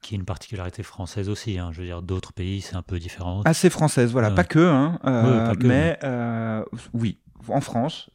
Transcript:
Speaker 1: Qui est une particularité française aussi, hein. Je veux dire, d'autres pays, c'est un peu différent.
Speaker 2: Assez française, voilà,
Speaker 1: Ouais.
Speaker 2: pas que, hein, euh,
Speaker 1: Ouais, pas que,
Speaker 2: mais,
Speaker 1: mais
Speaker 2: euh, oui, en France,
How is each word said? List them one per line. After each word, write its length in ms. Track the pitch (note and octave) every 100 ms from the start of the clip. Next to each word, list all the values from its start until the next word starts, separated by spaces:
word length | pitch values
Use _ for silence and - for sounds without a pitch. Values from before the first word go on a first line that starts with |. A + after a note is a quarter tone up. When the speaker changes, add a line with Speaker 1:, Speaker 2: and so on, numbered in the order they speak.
Speaker 1:
Qui 140 | - G#2
est 20 |
une 60 |
particularité 600 | F#2 F#2 - G2 F2+ -
française 440 | G2 - F2+ - G2
aussi, 320 | G#2 - F#2
hein. 120 | F2+
Je 80 | D#2+
veux 40 | F2+
dire, 160 | F2
d'autres 300 | F2 F#2 -
pays, 300 | - F2+ G2
c'est 160 | - F#2
un 40 |
peu 160 | - F2+
différent. 440 | E2+ - F2 F#2
Speaker 2:
Assez 260 | C3 D#3+ F3+
française, 440 | - D#3 - A#2+
voilà, 160 | B2+ G#2+
Speaker 1:
Ouais. 60 | F#2+
Speaker 2:
pas 100 | -
que, 140 | D#3 F3
hein, 340 | C#3 D3 E3+
euh, 200 | - B2 A#2 A#2+
Speaker 1:
Ouais, 80 | A#2
pas 60 | G#2
que, 100 | B2
Speaker 2:
mais, 0 |
Speaker 1:
mais 320 | B2+ E3 D#3 C#3
Speaker 2:
euh, 580 | B2 A#2 A2+ A2+ A2 - A#2 -
oui, 260 | A#2 A2+ - _ - A2+
en 100 | A#2+
France, 500 | - A#2 C#3 - -